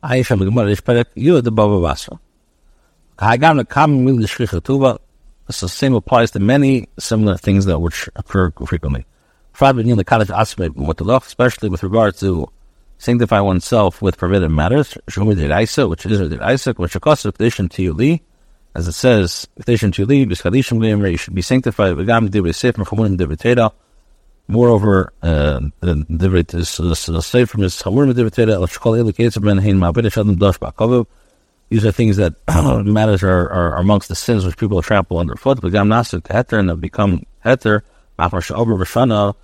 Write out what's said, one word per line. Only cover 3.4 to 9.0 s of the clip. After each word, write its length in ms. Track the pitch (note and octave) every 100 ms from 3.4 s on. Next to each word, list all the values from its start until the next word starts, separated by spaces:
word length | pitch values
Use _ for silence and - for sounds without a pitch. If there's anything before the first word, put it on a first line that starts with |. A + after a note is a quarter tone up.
| D#3 D#3
Lekam 380 | A#2 - D3+ C#3
Mil 160 | B2+ B2+
Shchicha 440 | G#2+ - A#2 F2
Tuva. 380 | - C3+ C3+ A2+ _ _ _ _ -
This 140 | -
the 80 | F2+
same 260 | - C#3
applies 360 | A#2+ - B2+ A#2
to 100 | -
many 480 | G2 C#3 C#3 C3 - -
similar 380 | - A2 G#2+ F2+
things 300 | - G2 G2
that 120 | D#2+
which 300 | E2+ - - -
occur 340 | - G2+ F#2 -
frequently. 400 | B1+ E2+ C#2 C2